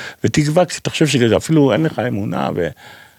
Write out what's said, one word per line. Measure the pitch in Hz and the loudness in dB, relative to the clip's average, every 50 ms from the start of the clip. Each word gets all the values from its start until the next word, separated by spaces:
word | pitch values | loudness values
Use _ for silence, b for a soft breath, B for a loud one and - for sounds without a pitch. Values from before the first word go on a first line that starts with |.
| B B B B B | B B B B B
ותקווה, | 107 - - 151 143 151 175 180 | -2 0 0 0 2 2 2 2
כי | - - - | 0 -2 -8
אתה | - - | -8 -6
חושב | - - 165 | -2 0 0
שאפילו | 147 127 127 123 117 107 - - - 160 156 143 131 107 | 2 2 2 2 4 2 2 2 2 2 4 4 4 2
אין | 117 160 | 2 0
לך | 156 - - | -2 -2 -4
אמונה, | 107 123 120 104 101 117 - - 139 - 85 | -4 -4 -4 -4 -4 -4 -4 -4 -4 -4 -2
ו-, | - 87 78 - B B B B B B B B | -2 -4 -4 -6 B B B B B B B B